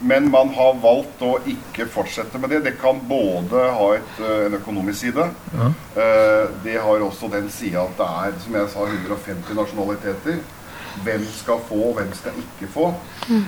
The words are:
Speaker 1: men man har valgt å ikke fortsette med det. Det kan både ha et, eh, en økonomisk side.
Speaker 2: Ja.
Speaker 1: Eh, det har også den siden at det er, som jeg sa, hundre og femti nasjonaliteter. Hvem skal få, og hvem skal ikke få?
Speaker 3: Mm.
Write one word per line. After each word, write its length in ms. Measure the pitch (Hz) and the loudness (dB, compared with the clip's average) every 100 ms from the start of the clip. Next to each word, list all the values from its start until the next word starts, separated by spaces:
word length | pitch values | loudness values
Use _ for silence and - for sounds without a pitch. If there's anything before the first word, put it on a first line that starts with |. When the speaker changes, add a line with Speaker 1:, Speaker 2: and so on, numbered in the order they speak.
Speaker 1:
men 240 | 123 135 147 | 4 4 6
man 220 | 131 135 | 6 6
har 220 | 131 131 | 6 4
valgt 480 | 127 117 127 139 - | 6 6 6 2 -4
å 160 | 127 127 135 | 0 0 -2
ikke 400 | 117 - - 113 | -8 -8 -6 -6
fortsette 480 | 110 95 - 110 127 | -4 -4 -4 -6 -4
med 120 | 131 | 0
det. 60 | 151 | 0
Det 100 | 135 123 | 0 0
kan 220 | 131 135 | 2 2
både 640 | 120 135 101 90 90 123 127 | 0 0 2 0 0 2 2
ha 160 | 117 101 | 4 4
et, 240 | 90 - - | 4 0 -6
eh, 260 | 110 107 101 | -2 0 0
en 100 | 98 | -2
økonomisk 420 | 104 104 95 101 | -4 -4 -2 -2
side. 300 | 123 135 175 - - | -2 0 -2 -2 -8
Speaker 2:
Ja. 160 | - 120 156 - - | 0 0 0 -4 0
Speaker 1:
Eh, 520 | 113 110 110 110 104 98 | 4 6 6 6 2 -2
det 100 | 107 113 | -4 -2
har 240 | 107 107 | 2 2
også 300 | 101 95 110 | 2 -4 -6
den 160 | 101 101 | -4 -6
siden 380 | - 104 87 90 | -6 -4 -2 -2
at 100 | 90 | -2
det 140 | 90 85 98 | -2 -2 -4
er, 80 | 90 | -6
som 140 | 104 | -6
jeg 140 | 107 101 | -4 -2
sa, 100 | 98 | -2
hundre 320 | 104 104 92 | -4 -4 -6
og 60 | 98 | -6
femti 340 | - 90 87 107 | -6 -10 -6 -4
nasjonaliteter. 840 | 101 104 98 104 104 98 147 170 - - - - - 98 101 | -4 -2 -4 -4 -4 -6 -4 -4 -6 -16 -16 -14 -14 -8 -4
Hvem 180 | 107 107 | -2 -4
skal 320 | - - 117 | -8 -2 -2
få, 200 | - 107 117 | 0 0 0
og 60 | 117 | 0
hvem 160 | 95 | -4
skal 200 | 95 - | -6 -10
ikke 340 | 82 - - 98 | -10 -12 -12 -10
få? 220 | 147 175 175 - - - | 0 0 0 -10 -12 0
Speaker 3:
Mm. 160 | 220 | 2